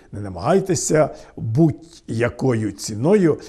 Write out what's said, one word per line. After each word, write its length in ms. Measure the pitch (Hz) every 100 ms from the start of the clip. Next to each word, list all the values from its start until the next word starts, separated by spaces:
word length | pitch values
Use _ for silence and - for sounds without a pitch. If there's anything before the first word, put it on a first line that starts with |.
| -
Не 80 | 104
намагайтеся 920 | 101 92 117 190 190 151 - 156 139 - - -
будь-якою 1400 | 117 117 160 - - - - 113 117 - 135 117 107
ціною 680 | 95 - 104 143 214 170 -